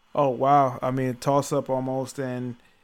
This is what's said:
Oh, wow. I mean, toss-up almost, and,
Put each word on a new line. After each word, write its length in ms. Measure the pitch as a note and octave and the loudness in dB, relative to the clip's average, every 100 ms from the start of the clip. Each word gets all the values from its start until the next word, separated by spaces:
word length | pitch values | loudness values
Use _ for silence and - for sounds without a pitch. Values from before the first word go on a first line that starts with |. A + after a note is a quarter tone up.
| _ | _
Oh, 160 | - C#3 | 0 0
wow. 480 | A#2+ C3 C#3+ C3 B2 | 2 4 6 4 0
I 100 | C3 | -2
mean, 240 | C3 C3 A#2+ | -2 -2 -2
toss-up 540 | C#3+ C#3 C3+ C#3+ C3 | 0 0 0 -2 -2
almost, 500 | C3 C3 C3 B2 - | -2 -2 -4 -6 -8
and, 360 | C3 B2+ B2 A#2 _ _ | -6 -6 -8 -10 _ _